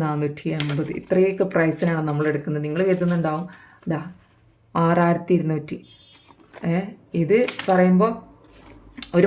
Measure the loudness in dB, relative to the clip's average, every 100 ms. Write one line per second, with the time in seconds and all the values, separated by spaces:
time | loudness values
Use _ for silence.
0 | 0 -2 -4 -4 -6 -4 -4 -4 -4 -8
1 | -2 2 2 0 -2 0 0 0 -2 0
2 | -2 -2 -2 -2 -4 -6 -4 -2 0 0
3 | 0 0 -2 -4 -8 -14 -20 _ -6 -6
4 | -6 -16 _ _ _ _ _ 0 2 4
5 | 2 2 2 0 0 -4 -6 -12 -14 -20
6 | _ -20 -20 -20 _ -8 -2 -2 -4 -10
7 | _ -2 2 2 2 -2 2 4 6 6
8 | 4 0 -12 -20 -20 -20 -20 -20 -20 -12
9 | -2 2